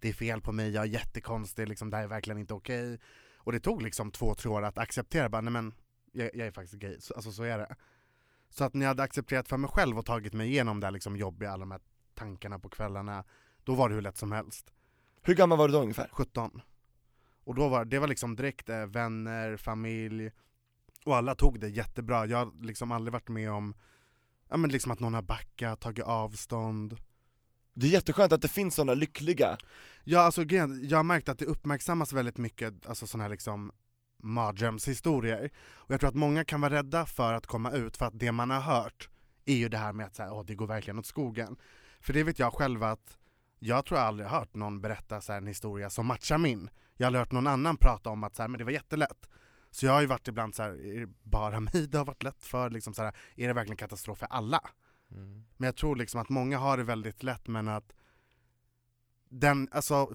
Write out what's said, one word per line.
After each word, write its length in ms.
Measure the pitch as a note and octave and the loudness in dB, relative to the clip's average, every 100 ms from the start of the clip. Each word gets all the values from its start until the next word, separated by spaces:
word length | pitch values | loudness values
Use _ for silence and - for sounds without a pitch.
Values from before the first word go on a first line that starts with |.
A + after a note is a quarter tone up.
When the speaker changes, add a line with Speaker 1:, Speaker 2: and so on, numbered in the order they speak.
Speaker 1:
"Det 80 | A2+ | -4
är 40 | |
fel 280 | G#2 A#2 A2+ | -2 -2 -2
på 120 | A#2 | -2
mig, 180 | G#2+ A2 | 0 0
jag 140 | G#2+ | 0
är 40 | G#2+ | 0
jättekonstig, 800 | A2+ - A2+ - A#2 G#2 - G#2+ | -2 -4 -6 -4 -4 -4 -6 -6
liksom, 220 | G#2 G#2+ | -6 -4
det 60 | G#2+ | -4
här 80 | |
är 40 | G#2 | -4
verkligen 300 | G#2+ A2 G#2+ | -6 -6 -8
inte 160 | G2+ | -6
okej." 440 | G#2 - B2 A#2+ A#2 - - - _ | -8 -6 -4 -4 -10 -16 -20 -20 _
Och 160 | - | -4
det 80 | A#2 | 0
tog 220 | F#3 A3 | 0 0
liksom 280 | A2 - G#2+ | -4 -4 -6
två, 240 | - A2+ | 0 0
tre 160 | G2+ A#2+ | 0 -2
år 120 | G#2 | 0
att 160 | G#2 G#2 | -2 -4
acceptera, 500 | A#2 - - E3 A#2+ | -4 -4 -2 0 2
bara, 120 | A2 | 0
"Nej 100 | A2+ | -2
men, 220 | A#2+ A2+ - _ _ _ | -2 -4 -10 _ _ _
jag, 180 | B2+ A#2 | -6 -6
jag 120 | A#2+ A2+ | -4 -8
är 60 | |
faktiskt 280 | F#2+ E2+ G2+ | -8 -16 -12
gay", 180 | G2 - | -10 -10
så, 140 | - | -12
alltså 180 | A#2+ A2 | -10 -10
så 100 | G#2 | -6
är 160 | A#2 A2+ | -4 -4
det. 180 | G#2 - _ _ _ _ _ _ _ | -6 -12 _ _ _ _ _ _ _
Så 140 | - | -2
att 100 | C#3 | -2
när 100 | C#3 | 2
jag 40 | C3+ | 2
hade 140 | C3 | 2
accepterat 460 | C3+ - B2+ C3 - | 0 -2 -2 -2 0
för 80 | C3+ | -2
mig 140 | C#3 | 0
själv 280 | - D3+ A2+ | 2 2 0
och 80 | A#2 | -2
tagit 260 | A#2 G#2 | -4 -4
mig 160 | A2 A2+ | -4 0
igenom 320 | C#3 A#2 G#2 | 2 2 0
det 60 | G2 | -4
här 60 | |
liksom 240 | G2 G#2 G2+ | -6 -6 -4
jobbiga, 340 | G2 F2 G#2 | -6 -6 -8
alla 100 | F#2+ | -8
de 100 | F#2+ | -10
här 100 | F#2+ - _ _ | -12 -16 _ _
tankarna 440 | - G#2+ F#2 G2+ G2 | -14 -12 -10 -10 -12
på 100 | G2 | -12
kvällarna, 560 | - G#2 G2 G2+ G2+ - _ _ _ | -6 -6 -4 -6 -8 -12 _ _ _
då 100 | - | -2
var 140 | C3 B2 | 4 4
det 60 | |
hur 80 | G#2+ | 2
lätt 140 | G2 - | -4 -6
som 160 | G#2 | -6
helst. 400 | G#2+ F#2 - - _ _ _ _ _ | -6 -6 -14 -18 _ _ _ _ _
Speaker 2:
Hur 120 | - | 2
gammal 240 | F3+ F3 D#3+ | 8 8 10
var 100 | D3+ | 8
du 40 | |
då 60 | D3 | 6
ungefär? 260 | A#2 G#2+ - | 2 -2 -6
Speaker 1:
Sjutton. 480 | - C3 - A2+ - - - _ _ _ _ _ _ | -4 -4 -4 -8 -10 -20 -20 _ _ _ _ _ _
Och 100 | - | -6
då 140 | B2+ D3 | 0 2
var, 160 | B2+ | 2
det 140 | A#2 C3+ | 2 2
var 100 | D3 | 2
liksom 280 | C3 A#2+ A2 | 0 -4 -2
direkt, 320 | C3+ - - | -4 -4 -6
eh, 180 | A2+ G#2 | -6 -4
vänner, 720 | A2+ A#2 A2 A2+ A2+ A2+ G#2+ | -2 -2 -4 -4 -4 -4 -6
familj, 720 | - A2 A2+ A2+ A2 A2 A2 - _ _ _ _ _ - | -6 -4 -4 -4 -4 -6 -8 -10 _ _ _ _ _ -8
och 120 | - B2+ | 2 4
alla 180 | B2 | 4
tog 260 | C3 C#3+ A#2 | 8 8 8
det 80 | G#2+ | -2
jättebra. 580 | G#2 A2+ - A#2 A#2+ A2 | -4 -4 -6 0 0 2
Jag 120 | A#2+ | 0
har 260 | A#2+ D#2 | -2 -6
liksom 280 | A2+ G#2 A#2+ | -10 -6 -4
aldrig 200 | A#2 A2+ | -4 -4
varit 160 | A#2 - | -6 -6
med 220 | A2+ G#2+ | -4 -4
om, 220 | G#2 G#2 G2+ _ _ _ _ _ _ _ | -4 -6 -10 _ _ _ _ _ _ _
ja, 80 | E3 | -2
men 140 | D#3 | 0
liksom 220 | C3 B2+ | -2 -2
att 80 | A2 | -2
någon 140 | A#2 | -2
har 80 | A2+ | -2
backat, 580 | G2 G#2+ - - A#2 A2 | -4 -6 -6 -6 -6 -4
tagit 240 | A#2 A2 | -8 -6
avstånd. 920 | A2+ A2+ G#2+ G#2+ - A#2 A2+ A2 G#2+ A2+ - _ _ _ _ _ _ | -2 -2 -2 -6 -6 -4 -2 -4 -6 -10 -16 _ _ _ _ _ _
Speaker 2:
Det 120 | - C#3 | 2 6
är 40 | |
jätteskönt 420 | F#3 E3 F#3 F#3+ | 6 6 6 8
att 100 | D3+ | 8
det 60 | - | 4
finns 260 | - F#3+ | 0 0
såna 200 | - C#3 | 2 4
lyckliga. 640 | B2+ D3+ - D3+ D#3+ A2 F#2 - - - - | 4 2 -2 0 4 4 2 -8 -20 -20 -16
Speaker 1:
Ja, 160 | - F3 | 4 6
alltså 240 | E3+ E3+ | 8 6
grejen, 440 | D#3 F#3 D3 C3 C#3 | 2 4 2 -2 2
jag 100 | D#3 | 4
har 40 | |
märkt 240 | E3 E3+ - | 6 2 0
att 100 | C3 | -2
det 60 | D3 | -2
uppmärksammas 640 | D3+ D3 C#3+ - E3+ D3 | -2 -2 -2 0 0 0
väldigt 260 | C3+ A#2+ A#2 | 0 -2 -2
mycket, 480 | A#2 - A2+ F#2 - | -6 -4 -6 -6 -12
alltså 200 | A2+ A2 | -10 -6
såna 180 | A2+ | -4
här 60 | G#2 | -4
liksom 420 | G#2 - G#2 G2+ - _ _ _ _ | -4 -6 -6 -8 -14 _ _ _ _
mardrömshistorier. 1300 | A2 A#2 A2 F#2+ A#2 A2 C#3 B2+ E3 C#3+ A2+ A2 C#3+ - - | -4 0 0 0 -2 0 -4 0 2 2 2 -2 -4 -10 -20
Och 180 | - - | -20 -4
jag 100 | C3+ | 2
tror 80 | C#3 | 2
att 60 | B2+ | 4
många 280 | D3 D3+ | 4 4
kan 160 | D#3 D3 | 2 0
vara 120 | D3 | 2
rädda 320 | D3 C#3 E3 D#3 | 2 2 -2 -2
för 260 | - A#2 | 0 0
att 120 | A2+ - | 0 -2
komma 240 | A#2 A#2+ | -4 -2
ut, 260 | C3+ A2+ - | -2 -4 -2
för 100 | A#2+ | -4
att 120 | A2 | 0
det 140 | A#2+ | 0
man 180 | A#2 A#2+ | 0 0
har 100 | C3+ | 0
hört 480 | C#3+ B2 G2+ - - - _ _ | 2 2 0 -8 -20 -20 _ _
är 100 | - | 2
ju 140 | C3 A#2 | 2 2
det 100 | A2 | 0
här 140 | G#2+ | -4
med 140 | G#2 G2+ | -6 -10
att 80 | - | -10
så 60 | |
här, 100 | G2 | -10
"Åh, 120 | G#2+ G2+ | -8 -10
det 80 | |
går 120 | G#2 G#2+ | -6 -4
verkligen 320 | A2 G2+ G#2 | -4 -4 -8
åt 80 | - | -8
skogen." 500 | - C3 A2 A2+ B2+ - - - - | -4 -4 -4 -6 -10 -18 -20 -20 -10
För 120 | - | 0
det 100 | D3+ | 2
vet 160 | D#3 D#3+ | 2 2
jag 140 | A#2+ | 0
själv 280 | - C#3 A#2 | 2 0 2
att 360 | A2 A2 - - _ _ _ _ | 0 -2 -8 -20 _ _ _ _
jag 280 | A2 B2+ - | 0 0 2
tror 120 | E3 | 2
jag 60 | A2 | 2
aldrig 200 | G#2 G2+ | 0 -2
hört 260 | D3 A2+ | -2 -2
någon 260 | G#2 G#2 G2+ | -6 -6 -4
berätta 400 | G#2+ G#2+ - G#2+ | -6 -8 -8 -10
så 120 | - | -6
här 60 | G2+ | -6
en 60 | G2+ | -6
historia 440 | G2 G#2+ G2+ G2+ | -8 -8 -6 -6
som 160 | - A#2 | -2 0
matchar 320 | A#2+ - D3+ | 0 2 4
min. 320 | E3 G#2+ F2+ - _ - | 4 2 -6 -16 _ 0
Jag 80 | |
har 20 | B2+ | 2
aldrig 140 | B2 | 4
hört 120 | A#2 | 2
någon 140 | B2+ C#3 | 2 2
annan 300 | C3 D#3 D#3 | 4 2 6
prata 340 | C3 A2 A#2 | 4 4 -4
om 140 | G#2+ | -6
att 100 | G#2+ - | -6 -6
så 60 | |
här, 60 | A2+ | -6
"Men 100 | B2 | -4
det 60 | |
var 60 | A#2 | -4
jättelätt." 560 | C#3+ - D#3 D3 - - - _ _ _ | -4 -4 -2 -2 -2 -20 -20 _ _ _
Så 160 | - C3+ | 0 6
jag 60 | |
har 80 | C#3+ | 6
ju 60 | C#3+ | 6
varit 220 | B2+ - | 0 -2
ibland 260 | A2 A2 | -6 -6
så 80 | - | -4
här, 80 | G#2+ | -6
"Är 300 | D#2+ G2 A2 | -6 -10 -8
det 120 | A2 - | -10 -14
bara 380 | G#2+ G#2 G#2+ A2 | 0 2 2 -2
mig 260 | G#2+ F3+ D3+ | 0 0 2
det 100 | D3 | 0
har 60 | |
varit 180 | C#3 - | 0 -4
lätt 220 | C3+ - | -8 -8
för?" 260 | - B2+ B2 | -6 -2 -2
Liksom 240 | A2+ A2 | -4 -8
så 80 | G#2+ | -6
här, 140 | G#2+ - - - | -6 -6 -18 -4
"Är 120 | B2 | 0
det 60 | |
verkligen 220 | A#2+ G#2+ G#2+ | 0 -2 -6
katastrof 420 | G#2+ G2+ - G2 | -8 -10 -10 -8
för 80 | A#2 | -6
alla?" 340 | B2+ A2 D#3+ - - _ _ _ | -4 0 -2 -2 -14 _ _ _
Speaker 3:
Mm. 340 | F#2+ F#2+ G2+ A2 - | -18 -16 -18 -20 -2
Speaker 1:
Men 100 | B2+ | -2
jag 100 | A#2+ | 0
tror 200 | D#3 C3 | 0 0
liksom 240 | A#2 B2 | -2 -4
att 80 | A2+ | 0
många 300 | C3+ B2+ C#3 | 0 2 2
har 180 | C#3 C3 | 2 2
det 60 | |
väldigt 380 | A#2 A2+ G#2+ - | 0 -2 -4 -6
lätt, 260 | C3 B2 - | -6 -6 -4
men 200 | A2+ G#2+ | -2 0
att 240 | G#2+ - - _ _ _ _ _ _ _ _ _ _ _ _ _ | -2 -6 -20 _ _ _ _ _ _ _ _ _ _ _ _ _
den, 400 | B2+ C#3+ C#3 C3+ | 2 4 4 2
alltså 380 | D3+ - C#3+ C3+ | -2 2 2 2